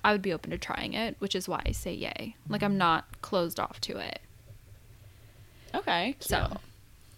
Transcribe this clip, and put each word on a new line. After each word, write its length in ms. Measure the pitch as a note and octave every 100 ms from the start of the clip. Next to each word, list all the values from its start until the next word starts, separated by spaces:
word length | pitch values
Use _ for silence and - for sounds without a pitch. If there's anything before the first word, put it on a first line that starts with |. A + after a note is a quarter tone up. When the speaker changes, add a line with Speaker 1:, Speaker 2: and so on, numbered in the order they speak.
Speaker 1:
I 80 | G#3
would 80 | G#3
be 120 | F#3+
open 180 | D#3 -
to 60 | F3+
trying 360 | - - -
it, 220 | G#3 A3+ -
which 160 | G3 F#3
is 120 | F#3
why 140 | - -
I 60 |
say 220 | - F#3
yay. 420 | - - - - - -
Like, 140 | G#3
I'm 140 | G#3 G3
not 440 | E3+ D#3+ - -
closed 380 | - F#3+ E3+ -
off 200 | - -
to 160 | - -
it. 220 | - - - - - - - - - - - - - - - - -
Speaker 2:
Okay, 420 | - - F3 G#3+ C#4
Speaker 1:
So, 280 | - - -
Speaker 2:
cute. 120 | - - - - - -